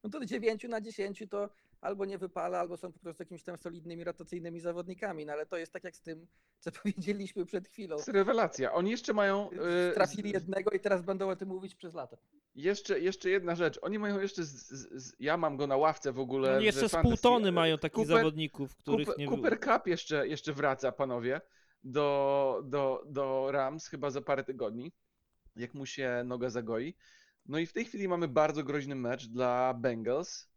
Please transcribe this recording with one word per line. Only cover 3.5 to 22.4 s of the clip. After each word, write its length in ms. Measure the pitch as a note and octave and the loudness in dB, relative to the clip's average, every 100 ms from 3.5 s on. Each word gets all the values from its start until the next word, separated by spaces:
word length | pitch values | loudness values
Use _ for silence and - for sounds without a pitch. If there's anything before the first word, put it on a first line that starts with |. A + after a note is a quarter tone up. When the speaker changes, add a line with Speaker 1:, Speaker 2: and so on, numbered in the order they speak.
| E3+ | -10
Speaker 1:
solidnymi, 460 | F3 E3+ E3 E3+ | -10 -12 -12 -8
rotacyjnymi 560 | E3+ E3+ D#3+ F3 E3+ E3 | -8 -8 -10 -8 -8 -6
zawodnikami, 680 | E3+ E3+ F3 F#3 G#3 E3 D3+ | -6 -6 -6 -6 -6 -6 -6
no 60 | |
ale 140 | D3+ D3+ | -6 -6
to 100 | F3 | -6
jest 160 | E3 | -8
tak 120 | F#3 | -10
jak 120 | F3+ - | -12 -14
z 40 | |
tym, 240 | - D#3+ E3 _ _ _ | -14 -14 -14 _ _ _
co 100 | - | -12
<laughs> 40 | - | -6
powiedzieliśmy 640 | G#3+ G3+ E3+ G3+ G3 - F3 | -4 -4 -4 -4 -4 -6 -4
przed 220 | F#3+ F#3 | -4 -8
chwilą. 280 | - G3 D3+ | -14 -8 -6
Speaker 2:
To 40 | |
jest 80 | D3+ | 0
rewelacja. 640 | G3+ G3 A#3+ F3+ - C3 | 2 4 4 2 2 0
Oni 180 | D#3+ F#3 | 2 2
jeszcze 220 | A#3 - | 0 0
mają, 380 | G#3+ G3+ G3 G#3 - E3+ F3 F3+ | 4 4 4 0 -2 2 4 4
y, 40 | |
Speaker 1:
Trafili 360 | F3 C4+ G3+ G#3 | 4 2 2 -2
Speaker 2:
z- 20 | |
Speaker 1:
jednego 360 | F#3+ E3+ F#3+ F#3+ | -2 0 0 0
i 100 | G3 | 0
teraz 220 | G3+ F#3+ | 2 2
będą 280 | F3 F#3+ F#3+ | 2 -2 0
o 60 | F#3 | -2
tym 120 | F#3+ | -4
mówić 260 | F#3 F#3+ | -6 -8
przez 200 | - F3+ | -12 -12
lata. 220 | D#3+ B2+ - _ _ _ | -10 -12 -14 _ _ _
Speaker 2:
Jeszcze, 460 | B2+ D#3 G3+ - E3+ | -2 0 0 2 2
jeszcze 300 | E3+ G3 F#3+ | 2 0 2
jedna 240 | G3 F3 | 2 2
rzecz. 240 | E3+ E3+ - | 2 2 0
Oni 160 | - G#3+ | -4 -2
mają 220 | G#3 G3+ | 0 0
jeszcze 240 | G3 F#3+ | -2 -2
z-, 240 | D#3+ C3 - | -6 -8 -14
z-, 340 | C3+ B2 C3 | -14 -12 -12
z-, 140 | B2+ - | -14 -4
ja 160 | C#3 E3+ | 0 2
mam 200 | D#3+ C3+ | 2 0
go 100 | C#3+ | 2
na 100 | C3+ | 4
ławce 360 | D#3 D3+ C#3 | 4 2 -4
w 60 | B2+ | -2
ogóle 320 | C3 C3+ C3 | -2 2 4
Speaker 3:
Oni 100 | C3 | 6
Speaker 2:
w 20 | |
Speaker 3:
jeszcze 240 | G#3+ C3+ A3 | 4 4 2
z 40 | |
Speaker 2:
fantasy. 160 | E3+ A#3+ A3+ | 4 4 6
Speaker 3:
pół 80 | A#3+ | 6
tony 220 | B3 G3+ | 8 6
mają 260 | E3+ E3 D#3 | 4 4 4
takich 180 | D#3 - | 0 0
Speaker 2:
Cooper, 200 | G#3+ F3 | 4 6
Speaker 3:
zawodników, 600 | D#3+ D3+ D#3 - C3+ - | 6 2 -4 -4 -8 -8
których 300 | - A3 D3+ | 0 2 2
Speaker 2:
Cooper, 120 | D3+ | -2
Speaker 3:
nie 100 | C#3+ | 0
Speaker 2:
Cooper 300 | A#3+ D#4 A#3 | 2 2 2
Speaker 3:
było. 140 | C#4+ A#3 | 2 2
Speaker 2:
Kupp 80 | - | 2
jeszcze, 420 | E3 - D3+ B2+ | -2 0 0 0
jeszcze 240 | D3 - | -2 -4
wraca, 400 | C#3 C#3+ C3+ C3+ | 0 2 2 -2
panowie, 480 | - C3+ A#2+ A#2+ C#3+ - _ _ _ | 0 -2 0 -2 -4 -6 _ _ _
do, 760 | C3+ C3 D3 C#3+ C#3 C#3 | -4 0 2 4 4 4